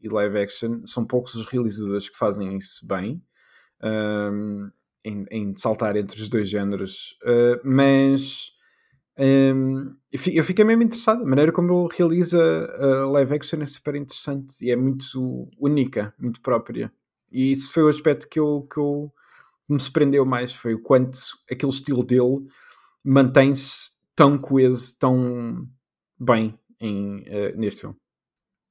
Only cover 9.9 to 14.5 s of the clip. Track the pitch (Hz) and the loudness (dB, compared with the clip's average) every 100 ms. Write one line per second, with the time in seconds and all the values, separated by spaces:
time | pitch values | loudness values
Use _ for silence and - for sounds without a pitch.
9.9 | - - - 185 160 156 185 214 226 233 | -16 -12 -4 0 0 0 2 4 4 2
10.9 | - - 233 170 135 156 170 175 180 170 | 0 0 0 2 2 2 2 2 2 0
11.9 | - 170 175 170 170 165 160 165 - 139 | 0 2 2 2 4 4 2 -4 0 2
12.9 | 135 135 143 131 147 - 151 147 - 151 | 2 2 2 2 -2 -4 -6 -4 -6 -6
13.9 | 143 139 - 147 139 135 | -8 -8 -10 -8 -8 -8